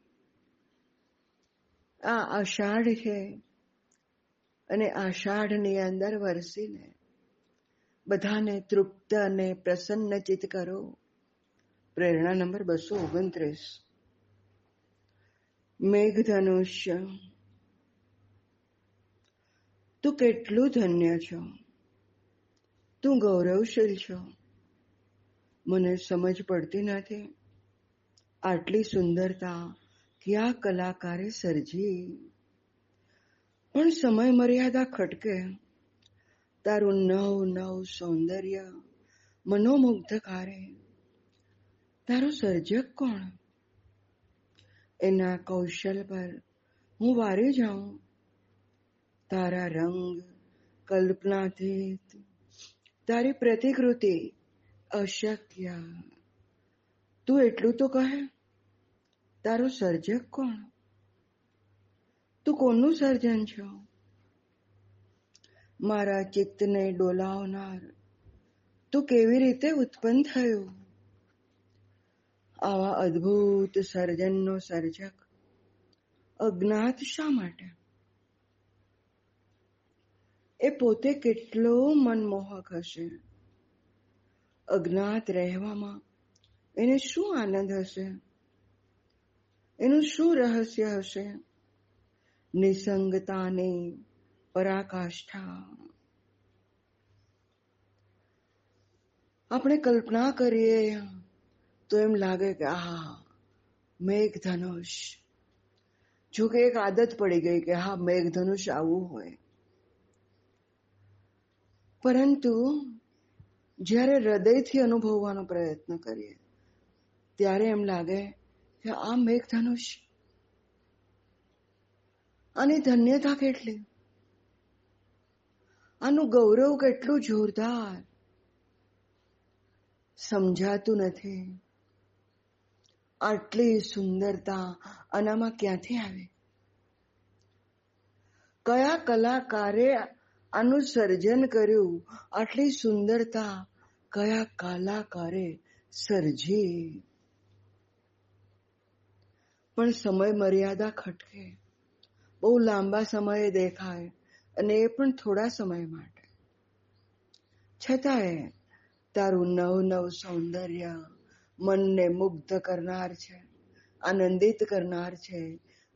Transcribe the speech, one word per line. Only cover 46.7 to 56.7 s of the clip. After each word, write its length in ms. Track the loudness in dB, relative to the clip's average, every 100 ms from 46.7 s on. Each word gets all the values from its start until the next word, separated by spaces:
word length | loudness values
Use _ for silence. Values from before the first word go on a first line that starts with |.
| _ _ _
હું 160 | 0 2
વારે 340 | 2 2 2
જાઉં. 500 | 2 0 -4 -10 -16 -20 _ _ _ _ _ _ _ _ _ _ _ _
તારા 360 | -4 -2 -4 -4
રંગ 580 | -2 -2 -2 -6 -8 -12 _ _ _ _ _ -2
કલ્પનાતીત, 1400 | 2 2 0 -2 -2 -2 -4 -6 -4 -6 -8 -14 -20 -20 _ _ -20 -20 _ _ _ -2
તારી 240 | 0 0
પ્રતિકૃતિ 1000 | 2 2 2 2 2 2 2 2 0 -4 -14 _ _ _ _ _
અશક્ય. 800 | -4 -4 -4 -4 -6 -10 -12 -12 -12 -14 -18 -20 -20 _ _ _ _ _